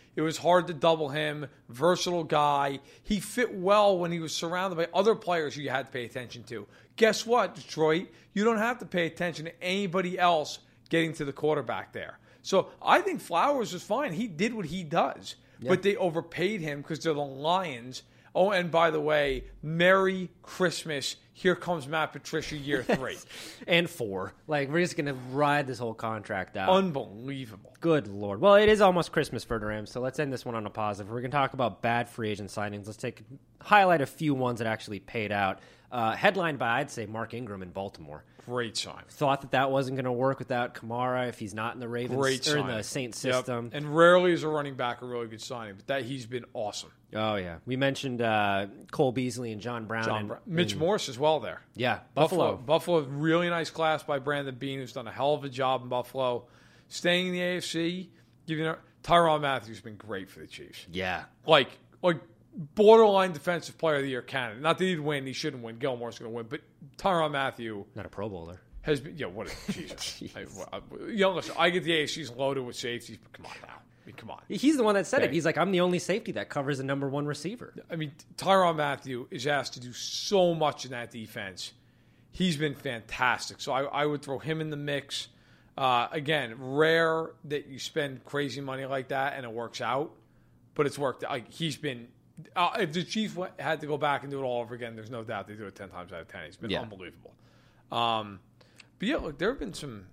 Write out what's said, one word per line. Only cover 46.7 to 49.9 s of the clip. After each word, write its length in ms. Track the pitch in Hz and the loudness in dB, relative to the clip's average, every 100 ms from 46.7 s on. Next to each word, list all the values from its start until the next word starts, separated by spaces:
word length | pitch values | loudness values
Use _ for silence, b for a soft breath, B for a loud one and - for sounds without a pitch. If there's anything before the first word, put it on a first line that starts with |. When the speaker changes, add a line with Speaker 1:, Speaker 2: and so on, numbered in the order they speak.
| - 80 _ - | -6 -12 _ -8
Speaker 2:
Oh, 220 | 107 110 104 | -2 0 -2
yeah. 220 | 90 82 - | -4 -8 -6
We 120 | 131 | 0
mentioned, 440 | 139 135 139 120 | 0 0 -4 -2
uh, 460 | 117 107 101 98 101 - - | 2 2 2 2 -2 -10 -8
Cole 220 | - 135 | 2 2
Beasley 400 | 131 127 117 120 | 2 -2 -4 -8
and 80 | 107 | -8
John 240 | 120 120 | -8 -8
Brown 180 | 107 | -4